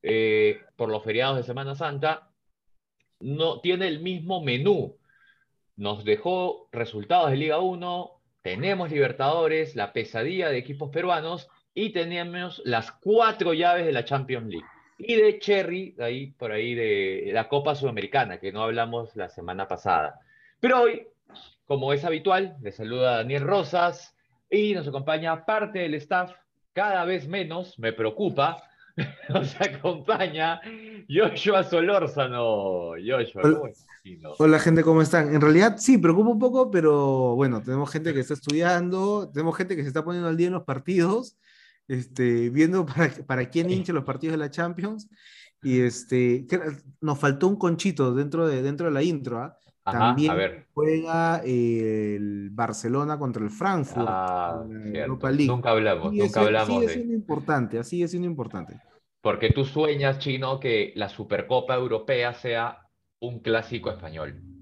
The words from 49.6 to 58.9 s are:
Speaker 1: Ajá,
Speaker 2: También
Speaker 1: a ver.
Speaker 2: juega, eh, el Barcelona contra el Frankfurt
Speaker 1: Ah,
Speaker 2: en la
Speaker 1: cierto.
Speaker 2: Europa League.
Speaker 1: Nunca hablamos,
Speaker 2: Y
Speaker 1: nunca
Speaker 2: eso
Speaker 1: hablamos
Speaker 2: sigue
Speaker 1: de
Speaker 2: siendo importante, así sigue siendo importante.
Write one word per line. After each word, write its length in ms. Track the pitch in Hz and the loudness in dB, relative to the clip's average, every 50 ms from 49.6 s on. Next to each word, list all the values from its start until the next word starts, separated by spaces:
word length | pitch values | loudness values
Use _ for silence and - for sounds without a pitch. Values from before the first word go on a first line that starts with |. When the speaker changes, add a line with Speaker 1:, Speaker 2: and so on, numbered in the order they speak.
| _ _ _ _ _ | _ _ _ _ _
Speaker 1:
Ajá, 140 | - 120 | -2 2
Speaker 2:
También 340 | 117 113 120 123 135 151 156 | 4 4 4 4 4 2 2
Speaker 1:
a 40 | - | 2
ver. 320 | 185 190 185 - 160 - _ _ | 2 0 0 -2 -8 -20 _ _
Speaker 2:
juega, 680 | 147 151 156 160 160 160 165 165 165 165 165 165 165 - | 0 2 2 2 0 0 -2 0 0 2 2 0 0 -2
eh, 720 | 127 127 123 120 117 117 113 110 110 107 107 107 104 104 | 0 0 2 2 2 2 0 0 0 0 0 0 -2 -2
el 340 | 104 104 104 101 101 101 101 | -4 -4 -6 -6 -6 -8 -8
Barcelona 680 | 101 113 117 110 107 107 - 117 123 139 147 151 151 143 | -4 -4 -4 -4 -4 -6 -4 -2 -2 0 0 -2 -4 -4
contra 240 | 143 131 113 113 107 | -4 -6 -4 -4 -6
el 60 | 107 | -6
Frankfurt 580 | 107 - 262 196 190 170 139 135 - 123 117 | -4 -2 -2 0 0 0 -2 -4 -4 -4 -2
Speaker 1:
Ah, 540 | 113 92 92 92 92 90 90 87 87 85 82 110 | -2 -2 -2 -2 -2 -2 -2 -2 -4 -6 -8 -10
Speaker 2:
en 100 | 110 110 | -10 -12
la 100 | 110 107 | -12 -10
Speaker 1:
cierto. 160 | 107 104 95 | -8 -6 -6
Speaker 2:
Europa 320 | 76 131 135 131 - 135 | -4 -6 -6 -4 -2 0
League. 160 | 135 147 147 | 2 2 2
Speaker 1:
Nunca 240 | 127 123 123 123 120 | 2 2 0 2 2
hablamos, 420 | 113 110 107 107 95 82 80 - 104 | 2 4 4 2 0 0 0 -2 0
Speaker 2:
Y 40 | 104 | 2
Speaker 1:
nunca 60 | 101 | 0
Speaker 2:
eso 140 | 98 101 110 | 2 4 4
Speaker 1:
hablamos 280 | 104 107 107 110 110 107 120 | 4 4 4 2 2 2 2
Speaker 2:
sigue 120 | 240 233 | 2 2
Speaker 1:
de 60 | - 80 | 0 0
Speaker 2:
siendo 200 | 80 233 233 226 | -2 -4 -2 -4
importante, 680 | 220 202 - 151 143 143 - 156 135 123 104 - 117 | -4 -2 -4 -6 -4 -2 0 0 0 0 -2 -4 -6
así 100 | 120 - | -6 -4
sigue 180 | - 175 175 | -4 -2 -2
siendo 200 | 165 175 175 175 | -2 -2 -4 -4
importante. 520 | 175 165 139 117 - - 95 85 - - - _ _ | -4 -4 -6 -8 -8 -8 -10 -12 -12 -16 -20 _ _